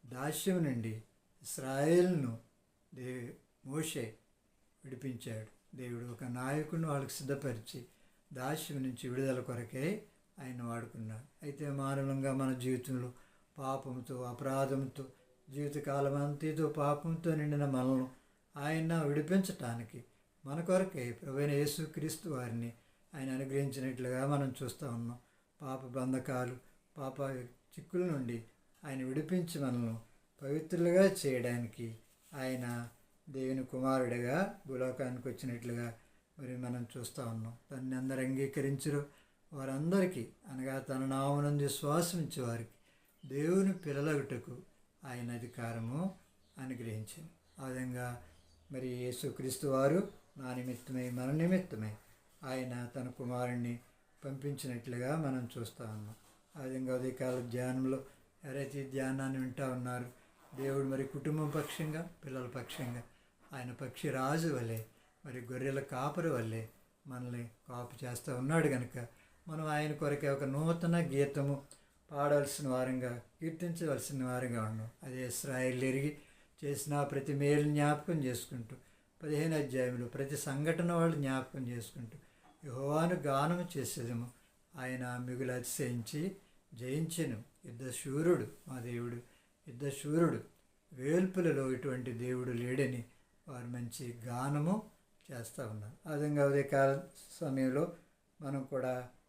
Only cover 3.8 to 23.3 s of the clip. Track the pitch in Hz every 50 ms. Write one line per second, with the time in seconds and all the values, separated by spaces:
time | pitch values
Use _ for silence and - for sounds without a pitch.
3.8 | 156 160 - 143 117 110 - - _ _ _ _ _ _ _ _ _ _ _ _
4.8 | - 139 127 113 135 135 127 117 - - 113 110 107 104 - _ _ _ - 131
5.8 | 127 123 120 117 120 123 120 - 135 123 120 123 127 131 139 151 151 151 - 165
6.8 | 165 160 143 139 135 135 - - 139 131 143 139 - 135 117 110 110 - - 123
7.8 | 117 - _ _ - _ _ _ _ _ - 127 127 135 151 156 - - 151 139
8.8 | 131 131 123 - - 120 123 127 135 135 127 127 120 - 123 113 117 107 - 131
9.8 | 135 165 208 220 - - _ _ _ _ _ - 143 127 127 120 120 117 117 117
10.8 | 117 120 - 117 113 110 110 110 123 - _ _ - 147 139 139 156 143 139 139
11.8 | 139 135 139 139 139 135 135 135 135 135 135 135 135 131 131 123 120 127 127 123
12.8 | 123 - 131 127 123 123 120 - - - _ _ _ _ _ - 139 131 135 135
13.8 | - 135 123 127 113 - 135 123 127 123 120 107 135 135 135 135 135 135 139 135
14.8 | 135 135 - - - - - _ - _ _ _ _ - 135 143 147 143 143 151
15.8 | 143 147 139 143 143 139 139 143 143 147 147 143 160 156 151 147 160 147 151 156
16.8 | 143 143 147 147 - 165 165 160 - 170 160 151 151 147 147 143 143 143 135 127
17.8 | 127 131 131 131 131 127 - - _ _ _ _ _ _ _ 147 143 147 160 160
18.8 | 160 160 170 165 156 143 143 151 147 151 185 190 190 190 - - 135 117 117 117
19.8 | 117 110 - 127 120 - _ _ _ _ _ _ - 135 139 165 170 175 185 185
20.8 | 185 180 - 139 123 120 117 - - 147 131 139 143 147 143 143 147 147 - -
21.8 | 160 147 - 160 147 156 143 - - 175 147 127 123 117 110 117 117 117 117 -
22.8 | _ _ _ _ _ _ - 151 131 135